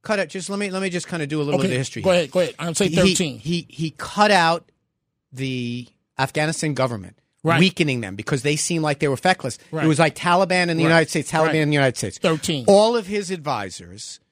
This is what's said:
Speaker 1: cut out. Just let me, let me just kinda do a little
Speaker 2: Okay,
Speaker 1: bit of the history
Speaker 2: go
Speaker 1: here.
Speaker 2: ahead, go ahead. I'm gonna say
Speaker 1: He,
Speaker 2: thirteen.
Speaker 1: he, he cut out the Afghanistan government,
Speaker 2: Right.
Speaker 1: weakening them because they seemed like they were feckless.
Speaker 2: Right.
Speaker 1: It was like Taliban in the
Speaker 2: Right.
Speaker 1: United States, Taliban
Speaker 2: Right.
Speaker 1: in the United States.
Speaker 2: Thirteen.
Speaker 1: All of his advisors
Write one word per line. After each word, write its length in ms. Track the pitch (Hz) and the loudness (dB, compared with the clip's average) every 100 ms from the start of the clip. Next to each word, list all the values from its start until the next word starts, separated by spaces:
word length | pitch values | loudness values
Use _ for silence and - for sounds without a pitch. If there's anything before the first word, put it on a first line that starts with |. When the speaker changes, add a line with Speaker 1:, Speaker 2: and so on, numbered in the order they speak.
Speaker 1:
cut 180 | - 208 | -2 -4
out. 80 | 160 | -2
Just 200 | 190 170 | -6 -8
let 100 | 196 | -6
me, 100 | 202 | -4
let 120 | 185 | -4
me 80 | 190 | -4
just 180 | 175 - | -6 -6
kinda 180 | 175 143 | -6 -4
do 140 | 151 | -4
a 20 | |
little 120 | 143 175 | 0 0
Speaker 2:
Okay, 40 | |
Speaker 1:
bit 80 | 185 | 0
of 0 | |
the 60 | 127 | -2
history 240 | 131 117 | -4 -4
Speaker 2:
go 100 | 180 | 2
Speaker 1:
here. 80 | 175 | 2
Speaker 2:
ahead, 100 | 151 | 2
go 80 | 185 | -2
ahead. 140 | 170 - | -2 -4
I'm 60 | 170 | -6
gonna 80 | 160 | -2
say 120 | 190 | 0
Speaker 1:
He, 60 | 165 | 4
Speaker 2:
thirteen. 440 | 190 175 165 117 | 4 4 -2 -4
Speaker 1:
he, 260 | 139 175 - | -4 -4 -6
he 220 | - 160 | -8 -8
cut 380 | - - 202 208 | -6 -10 2 4
out 380 | 196 165 170 _ _ _ _ _ _ _ | 6 4 0 _ _ _ _ _ _ _
the 560 | 131 135 127 120 120 120 _ _ - | -8 -6 -4 -4 -8 -12 _ _ -4
Afghanistan 560 | 135 - 156 160 156 | -4 0 -2 -2 -4
government, 440 | 135 131 113 90 - _ _ 160 | 0 -2 -2 -10 -20 _ _ 0
Speaker 2:
Right. 140 | 165 | 4
Speaker 1:
weakening 400 | 185 - 156 127 | 4 4 -2 -2
them 140 | 101 98 | -6 -8
because 260 | 107 139 | -4 -2
they 120 | 143 151 | 0 -2
seemed 280 | - 170 | -2 -2
like 160 | 156 143 | 0 0
they 80 | 147 | -2
were 80 | 131 | 0
feckless. 400 | 185 185 - - - | 0 0 -4 -10 -10
Speaker 2:
Right. 120 | 156 | 0
Speaker 1:
It 40 | 151 | 2
was 120 | 151 | 4
like 160 | 160 - | 2 2
Taliban 540 | 180 175 190 180 175 | 2 2 4 2 2
in 80 | 165 | 2
the 60 | |
Speaker 2:
Right. 60 | 160 | 4
Speaker 1:
United 200 | 165 160 | 4 4
States, 200 | 165 139 | -2 -2
Taliban 160 | 165 160 | 0 2
Speaker 2:
Right. 80 | 156 | 2
Speaker 1:
in 140 | 151 | 2
the 40 | |
United 240 | 147 135 - | 4 2 0
States. 200 | 104 - | -8 -2
Speaker 2:
Thirteen. 460 | 175 160 - 147 120 | 0 0 -2 -2 6
Speaker 1:
All 280 | 202 220 240 | 6 6 2
of 120 | 185 | -2
his 240 | 208 180 | -6 -4
advisors 880 | 185 147 120 98 - 87 98 - - _ | -6 -4 -4 -4 -10 -16 -16 -16 -18 _